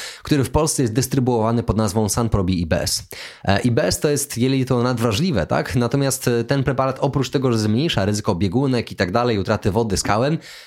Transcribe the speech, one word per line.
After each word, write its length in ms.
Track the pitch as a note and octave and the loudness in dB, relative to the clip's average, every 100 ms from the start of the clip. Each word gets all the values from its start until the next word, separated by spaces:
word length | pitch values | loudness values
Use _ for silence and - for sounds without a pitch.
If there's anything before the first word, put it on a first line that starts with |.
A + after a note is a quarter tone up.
| - - | -14 -14
który 200 | - D3+ | 0 0
w 60 | B2+ | 2
Polsce 320 | D3+ D#3 - | 0 0 0
jest 120 | B2 | 0
dystrybuowany 720 | A#2 B2+ C3+ B2 A#2 A2 A#2+ | 0 0 0 2 2 2 0
pod 140 | A2+ G#2 | 0 0
nazwą 320 | A2 G#2+ G#2 | 0 0 0
Sunprobi 520 | - A#2 G#2 F#2 F2+ | 0 0 0 2 0
I 40 | E2 | 0
B 160 | - | -2
S. 260 | - - - - - - | -2 -4 -6 -14 -16 -8
E, 160 | - G2 | -2 0
I 120 | B2 | 2
B 120 | A2+ | 2
S 160 | E3 - | 0 0
to 100 | D#3 | 0
jest 280 | D3 - - | 0 -2 -2
jelito 460 | C3 C3+ B2+ B2 | 0 2 0 0
nadwrażliwe, 640 | B2 A#2+ A#2+ A2 F#3 B2 D#2 | 0 0 0 0 0 0 0
tak? 300 | C#3+ D3+ B2 | -2 0 0
Natomiast, 520 | A#2+ C#3 C#3 B2+ - | 0 0 0 0 0
e, 160 | A#2 | 0
ten 200 | A#2 C#3+ | 0 0
preparat 340 | C3 C3 C3 C3 | 0 0 -2 0
oprócz 300 | C#3+ C#3 B2+ | -2 0 -2
tego, 220 | D3 B2+ | 0 0
że 60 | A2+ | 2
zmniejsza 480 | G#2+ A2 D#3+ - G2 | 2 2 2 2 2
ryzyko 300 | G#2 G#2+ F2+ | 0 -2 0
biegunek 560 | F#2+ A#2 C#3 B2 - | 0 0 0 0 -2
i 40 | F#2+ | -4
tak 160 | F#2+ | 0
dalej, 280 | A2 B2 G#2+ | 2 0 0
utraty 320 | F#2+ G#2+ A2 | 0 0 0
wody 260 | F#2+ A2+ - | 0 0 -2
z 60 | |
kałem, 340 | - G#2 C#3 D#3+ - - | 0 0 2 -2 -6 -18